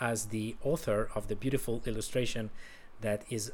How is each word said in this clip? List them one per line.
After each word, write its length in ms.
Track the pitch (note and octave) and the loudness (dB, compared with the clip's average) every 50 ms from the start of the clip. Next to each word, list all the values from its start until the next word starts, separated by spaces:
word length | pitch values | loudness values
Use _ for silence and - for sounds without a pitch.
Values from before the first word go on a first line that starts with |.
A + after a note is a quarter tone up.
as 240 | B2+ A#2 A#2 A2 - | 0 2 2 0 0
the 320 | G#2 A2+ G#2+ G#2+ A2+ A2 - - | 0 0 0 0 -2 -2 0 0
author 440 | C#3 E3 - - A#2 G#2 G#2+ A2 - - | 2 2 2 2 2 2 2 2 0 -2
of 140 | G#2+ - - | -2 -2 -2
the 60 | C#3 | -2
beautiful 440 | G2 A#2+ C3 C3+ C3+ - A#2+ A#2 A#2 - | 0 2 2 2 2 2 2 0 0 0
illustration 640 | B2 G#2+ A2 G#2+ - - B2+ B2 A2+ - A#2 G#2+ G#2+ - - - - - - - - - - | 0 0 0 0 0 2 2 2 2 2 0 0 -2 -4 -6 -8 -10 -14 -14 -14 -14 -8 -2
that 220 | A2+ G#2+ G2+ - - - | 0 0 0 0 0 -2
is 200 | A#2+ A2 G2+ A2 | -4 -2 -2 -4